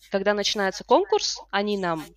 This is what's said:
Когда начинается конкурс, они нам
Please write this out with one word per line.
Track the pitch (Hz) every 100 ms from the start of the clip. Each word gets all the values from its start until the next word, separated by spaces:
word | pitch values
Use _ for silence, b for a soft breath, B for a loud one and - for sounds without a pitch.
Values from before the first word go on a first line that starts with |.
| -
Когда | 196 196
начинается | 208 202 214 190 -
конкурс, | - 277 381 415 - - -
они | 196 208 202
нам | 180 160 147